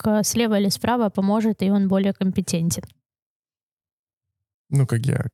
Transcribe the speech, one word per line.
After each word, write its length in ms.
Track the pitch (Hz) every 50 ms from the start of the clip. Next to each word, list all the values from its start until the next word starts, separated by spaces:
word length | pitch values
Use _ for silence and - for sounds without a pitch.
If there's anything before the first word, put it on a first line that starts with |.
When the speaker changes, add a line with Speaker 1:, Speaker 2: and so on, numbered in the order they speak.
| -
Speaker 1:
э, 160 | 220 214 214
слева 360 | 208 - - 226 233 220 214 196
или 120 | 202 196
справа 400 | - - - 220 240 247 226 196
поможет, 520 | - 202 190 196 208 226 208 226 202 -
и 80 | 190 190
он 180 | 202 202 196 190
более 240 | 196 190 196 202 190
компетентен. 720 | - 196 190 185 - 180 - - 170 165 170 - - - - - _ _ _ _ _ _ _ _ _ _ _ _ _ _ _ _ _ _ _ _ _ _ _ _ _ _ _ _ _ _ _ _ _ _ -
Speaker 2:
Ну, 160 | 147 139 131
как 180 | - 120 113 113
я, 200 | - - - - -